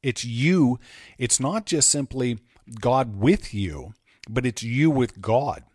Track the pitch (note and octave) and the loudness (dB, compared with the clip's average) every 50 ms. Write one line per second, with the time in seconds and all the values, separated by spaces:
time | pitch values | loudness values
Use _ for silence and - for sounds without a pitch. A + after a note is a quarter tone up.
0 | - C3 A#2 - - A#2+ A#2 A#2 C3 D#3 F#3 F#3 D3 A#2+ B2 A#2+ - - - - | -2 -4 -4 -4 -6 -6 -4 0 2 2 4 4 4 4 2 0 -6 -20 -20 -20
1 | - - - - B2 A#2 - - C3 C#3 F#3 A3 G#3 - - D#3 C#3 - - D3 | -20 -20 -8 -6 -2 -2 0 0 0 -2 -4 -4 -4 -2 0 2 2 2 2 2
2 | C#3 - - C3 B2 B2 A#2+ G#2 _ _ _ _ _ - A#2 G#2+ - B2 B2+ C3 | 0 -4 -4 -4 -2 -2 -2 -4 _ _ _ _ _ -18 -14 -2 0 2 2 2
3 | C3+ A#2 G#2 G2 G#2 C#3 G3 G#3 - - - G#2 G2 F2+ D2+ C#2 C2 G2 G#2+ _ | 2 0 -2 2 4 4 4 4 0 -8 -6 -4 -4 -4 -6 -10 -12 -16 -18 _
4 | _ _ _ _ - - G#2+ B2 B2+ B2+ A2+ - A2+ A#2 A#2 C3 D3+ D#3+ D3 C3 | _ _ _ _ -18 -6 -6 -2 -2 -2 -4 -4 -8 -4 0 2 4 4 4 4
5 | B2 A#2 - - F#2+ G#2 A2 B2 C#3+ C#3 - - - _ | 0 0 -2 -8 -2 0 0 2 2 0 -6 -8 -12 _